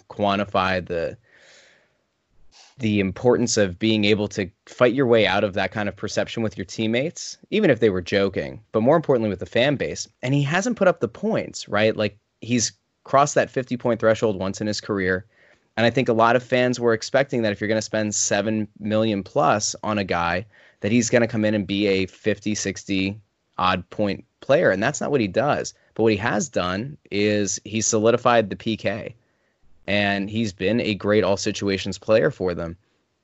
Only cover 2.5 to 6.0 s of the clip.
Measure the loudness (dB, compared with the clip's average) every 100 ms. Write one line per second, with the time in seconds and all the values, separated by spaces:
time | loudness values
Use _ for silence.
2.5 | _ -20 -6 -2 0 0 0 2 2 2
3.5 | 0 0 0 0 2 4 2 0 -4 -6
4.5 | _ -12 2 2 4 4 4 4 2 0
5.5 | -2 -4 -4 -6 -6